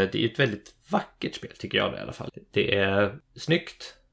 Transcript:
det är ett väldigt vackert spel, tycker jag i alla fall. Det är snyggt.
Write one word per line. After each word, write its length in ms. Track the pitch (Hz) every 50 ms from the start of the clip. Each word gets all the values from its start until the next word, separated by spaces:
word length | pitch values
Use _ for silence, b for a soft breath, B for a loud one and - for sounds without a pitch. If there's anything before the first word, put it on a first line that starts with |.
| 95 95 -
det 20 |
är 120 | 104 110
ett 120 | 117 - -
väldigt 340 | 139 120 104 101 - - - _ - -
vackert 440 | 208 202 - - _ _ - - -
spel, 160 | - - - - -
tycker 200 | - - - -
jag 160 | 101 98 -
i 40 | -
alla 140 | - - -
fall. 180 | - - - - - - _
Det 240 | - 101 104 101 101
är 380 | 98 98 98 98 101 104 95 101 - - _ _
snyggt. 580 | - - 151 160 180 - - - - - - - _ _ _